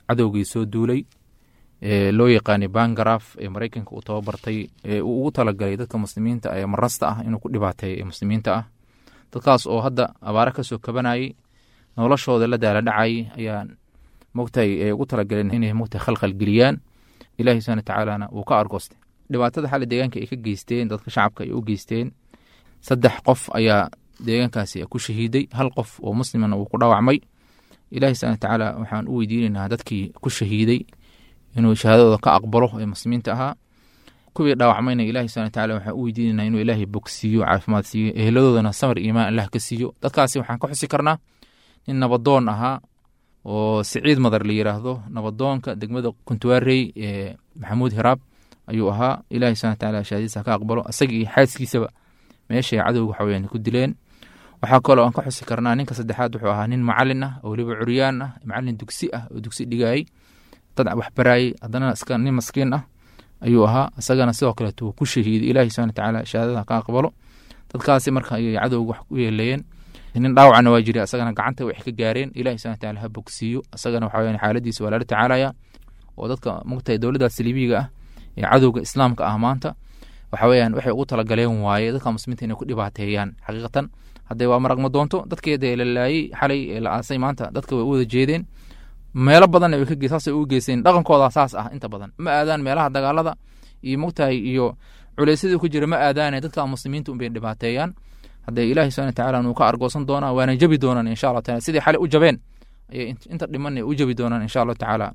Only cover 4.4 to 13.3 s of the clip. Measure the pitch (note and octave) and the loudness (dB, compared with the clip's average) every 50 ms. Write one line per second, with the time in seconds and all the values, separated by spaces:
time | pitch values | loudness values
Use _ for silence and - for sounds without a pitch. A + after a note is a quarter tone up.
4.4 | - A#2 A2 A2 G2+ - - _ _ G#2 G#2 G#2 D#2+ G2+ A#2+ B2 C3 D3+ C3+ - | -8 -6 -6 -6 -6 -10 -14 _ _ -6 -4 -2 -2 -2 -2 -2 -2 -4 -2 0
5.4 | B2 A2 G2+ G2 G#2+ G2 G2 G2+ B2 A#2 - A2+ G#2 G2+ - G2+ A2 A2+ A#2+ A#2+ | 0 0 0 -2 -4 -4 -4 -4 -8 -6 -6 -6 -6 -6 -6 -4 -4 -2 -2 -4
6.4 | - - - F#2+ G2 G2 G2+ - - B2 - - - - A2+ A2+ A#2+ A#2 A2+ G#2+ | -6 -6 -6 -6 -4 -4 -2 -2 -2 -2 -2 -2 -2 -2 -2 -2 -4 -6 -6 -6
7.4 | - A2 B2+ G#2+ G2+ F#2+ F2+ - - F#2+ F#2 F#2 F#2 F#2+ - - - G2+ G#2+ A2+ | -6 -6 -4 -2 -2 -2 -2 -4 -6 -8 -6 -6 -8 -10 -10 -6 -4 -2 -2 -2
8.4 | A2 A2+ F#2 A2 A2+ - _ _ _ _ _ _ _ _ _ _ _ _ - - | 0 -2 -2 -2 -4 -8 _ _ _ _ _ _ _ _ _ _ _ _ -12 -4
9.4 | - C#3+ C3+ B2 - - G2+ A#2 A2 C3+ C3 B2 B2 - - _ - G#2 G#2 G#2+ | 2 4 4 4 4 0 -4 -2 -2 -2 -2 -2 -2 -4 -4 _ -8 -2 2 2
10.4 | A#2 B2+ B2+ - C3 - A#2+ A2 - - A2+ B2 B2+ B2 A#2+ B2 C3 C3+ - _ | 2 2 0 -4 -8 -8 -8 -10 -8 -6 -6 -4 -2 -2 -2 -4 -4 -8 -10 _
11.4 | _ _ _ _ _ _ _ _ _ _ _ - A#2 B2 C#3+ C3+ - - B2+ A#2 | _ _ _ _ _ _ _ _ _ _ _ -2 2 2 2 2 2 0 2 2
12.4 | A2+ A#2 B2 A2+ A#2 G#2+ G#2 G#2 A2+ A#2 G#2+ G#2+ A2 A2+ A#2 A#2 A2+ A2 | 2 2 0 2 2 2 2 2 0 0 0 2 2 0 0 -2 -6 -8